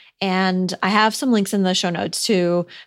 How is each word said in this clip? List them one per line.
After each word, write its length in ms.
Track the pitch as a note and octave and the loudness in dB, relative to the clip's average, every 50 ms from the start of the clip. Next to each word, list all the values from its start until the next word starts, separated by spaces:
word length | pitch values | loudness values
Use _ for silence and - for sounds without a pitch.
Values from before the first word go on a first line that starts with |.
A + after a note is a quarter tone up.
| - - _ - G3+ | -20 -20 _ -4 -2
and 500 | F#3+ F#3 F#3 F#3+ F#3 F#3 F#3 F#3 F3 F#3 - | 0 0 2 2 2 0 0 -2 -2 -4 -4
I 60 | - | -2
have 260 | F#3+ G#3+ G#3 G#3+ A3 G#3+ | 0 2 2 2 2 0
some 200 | - C#4+ C4 A#3 | 0 0 2 2
links 200 | G#3 G3 - G#3+ | 2 2 0 0
in 100 | G3 F#3+ | 0 0
the 120 | F#3 F#3 | 0 0
show 140 | - G3 F3 | 0 -2 -2
notes 360 | F3 F3+ G3+ E3+ - - - | -2 -4 -6 -6 -6 -4 -2
to 380 | - G#3 F3+ F3 F3 F3 F3 E3+ - - - - | 0 0 2 2 2 0 0 -2 -4 -10 -20 -20